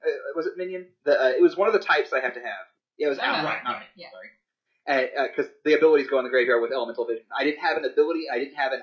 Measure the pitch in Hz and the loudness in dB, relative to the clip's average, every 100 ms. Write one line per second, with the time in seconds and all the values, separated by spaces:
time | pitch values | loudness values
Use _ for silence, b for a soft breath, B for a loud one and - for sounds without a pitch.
0 | 160 139 139 160 180 180 185 185 - _ | -4 -4 -6 -6 -6 -6 -8 -8 -14 _
1 | 143 143 131 131 170 170 214 208 - 151 | 0 2 2 4 4 4 2 2 2 0
2 | - 135 127 123 117 98 - _ _ - | 0 -2 -4 -6 -10 -12 -14 _ _ -4
3 | 147 127 123 135 151 - 123 - - - | -2 0 -2 -2 -2 -4 -6 -6 -8 -20
4 | - - 92 _ _ _ _ _ - 135 | -20 -18 -20 _ _ _ _ _ -2 0
5 | 127 143 131 - 135 - 151 151 160 147 | 0 -2 -2 -2 -6 -2 2 6 6 6
6 | 135 135 127 127 120 117 117 131 117 117 | 4 0 2 2 4 2 2 -2 -4 -6
7 | 117 113 - 139 143 147 170 156 135 143 | -6 -6 -6 -4 -2 -2 -2 -2 -2 0
8 | 151 165 160 123 139 147 135 127 | 2 0 -4 -6 -6 -4 -4 -4